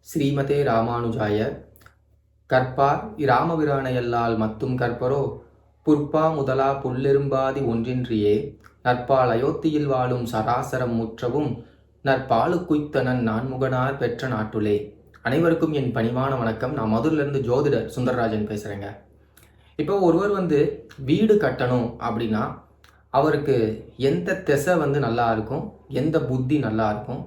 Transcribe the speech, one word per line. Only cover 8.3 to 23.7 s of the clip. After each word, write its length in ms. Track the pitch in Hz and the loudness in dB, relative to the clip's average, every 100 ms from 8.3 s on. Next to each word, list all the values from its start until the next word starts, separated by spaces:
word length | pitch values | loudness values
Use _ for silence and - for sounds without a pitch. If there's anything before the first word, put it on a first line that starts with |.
| 107 - - - _ 123 | 2 0 -12 -20 _ -2
நற்பால் 460 | 120 - 131 123 | -2 2 2 4
அயோத்தியில் 540 | 117 143 160 165 147 143 | 2 0 0 0 0 0
வாழும் 320 | 131 123 123 113 | 0 0 -2 -2
சராசரம் 640 | 110 113 123 143 127 120 117 | -2 0 -2 -2 -2 -2 -2
முற்றவும், 500 | 113 - 120 135 143 - - _ _ _ 139 | -4 -4 -2 0 -2 -4 -10 _ _ _ -2
நற்பாலுக்குய்த்தனன் 1160 | 131 - 117 147 175 - 151 147 139 123 123 113 | 0 2 2 2 0 0 0 0 -2 0 0 0
நான்முகனார் 680 | 110 131 127 135 131 131 135 | -2 -4 -2 0 0 -2 -2
பெற்ற 260 | 120 - 131 | -4 -2 -4
நாட்டுலே. 420 | 110 107 110 104 101 - - - - 117 | -4 -2 -2 0 0 -2 -16 -20 -8 -2
அனைவருக்கும் 500 | 139 165 160 160 147 | 2 4 4 0 0
என் 120 | 123 113 | -2 0
பணிவான 340 | 113 123 135 131 | 0 0 -2 0
வணக்கம். 360 | 113 110 127 - | -2 -2 -4 -2
நான் 160 | 110 | 0
மதுரையிலிருந்து 480 | 113 143 156 139 139 120 | 2 2 0 0 -2 0
ஜோதிடர் 420 | 131 147 117 107 - | 2 2 0 -2 -4
சுந்தரராஜன் 520 | 123 123 113 107 104 | -2 0 0 -2 -2
பேசுறேங்க. 360 | 104 107 101 101 - - _ _ - _ _ _ - | -6 -8 -10 -10 -14 -20 _ _ -20 _ _ _ -6
இப்போ 120 | 151 202 180 | -2 4 4
ஒருவர் 260 | 165 202 196 | 4 2 0
வந்து 200 | 175 143 - - - - 131 | 0 2 2 -2 -16 -10 0
வீடு 260 | 180 220 208 | 2 4 4
கட்டணும் 440 | 135 123 127 127 113 - 120 | 4 0 0 0 -2 -4 -6
அப்படின்னா, 380 | 113 113 110 143 - - _ _ _ _ 135 | -4 -2 -2 -4 -8 -18 _ _ _ _ 2
அவருக்கு 360 | 151 143 139 120 110 | 2 2 2 2 2